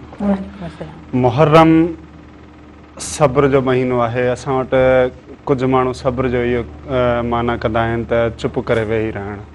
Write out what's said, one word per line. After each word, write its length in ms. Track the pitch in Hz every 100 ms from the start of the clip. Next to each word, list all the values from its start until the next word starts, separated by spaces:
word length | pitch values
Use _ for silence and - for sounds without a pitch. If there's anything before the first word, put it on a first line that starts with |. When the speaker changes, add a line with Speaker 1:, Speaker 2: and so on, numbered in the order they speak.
| - - 202
Speaker 1:
वालेकुम 400 | 196 190 - 165
अस्सलाम। 540 | - 156 - - 127
Speaker 2:
मुहर्रम 680 | 127 117 156 156 160 160 170 160 - - - - - - - - - -
सब्र 500 | - - 147 131 139
जो 140 | 135
महीनो 360 | 131 127 127 123
आहे। 300 | 117 123 123
असां 260 | 120 -
वटि 580 | 131 123 131 131 131 127 - - - -
कुझु 220 | 139 131
माण्हू 240 | 131 127
सब्र 360 | 123 135 127 127
जो 140 | 123
इहो, 200 | 120 120
अ, 600 | 117 - 147 127 123 120
माना 340 | 120 120 120 120
कंदा 240 | 123 113
आहिनि 260 | 117 117 113
त 240 | 117 117 113
चुप 200 | 135 131
करे 260 | 113 117
वेही 260 | 107 113 110
रहणु। 320 | 104 98 104 107